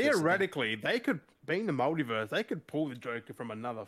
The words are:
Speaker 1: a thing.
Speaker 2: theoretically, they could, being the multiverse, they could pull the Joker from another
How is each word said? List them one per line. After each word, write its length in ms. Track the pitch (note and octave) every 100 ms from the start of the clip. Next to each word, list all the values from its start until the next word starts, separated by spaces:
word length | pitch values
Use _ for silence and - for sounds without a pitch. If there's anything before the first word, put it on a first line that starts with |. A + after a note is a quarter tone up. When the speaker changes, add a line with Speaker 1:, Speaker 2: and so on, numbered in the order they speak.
| C4+
Speaker 1:
a 20 |
thing. 80 | A#3+
Speaker 2:
theoretically, 560 | D#3 F#3 F#3+ D3+ A2+
they 240 | A2 C3+ A#3
could, 220 | C4 F3+ - _
being 220 | - E3+ A3
the 60 |
multiverse, 580 | C#3 C3 E3 B2 A2 A2
they 120 | E3
could 240 | A3 F#3+ -
pull 220 | D3+ D#3
the 80 | B2
Joker 360 | B2 A#2 -
from 180 | A#2 A#2+
another 320 | A2 A#2+ A2+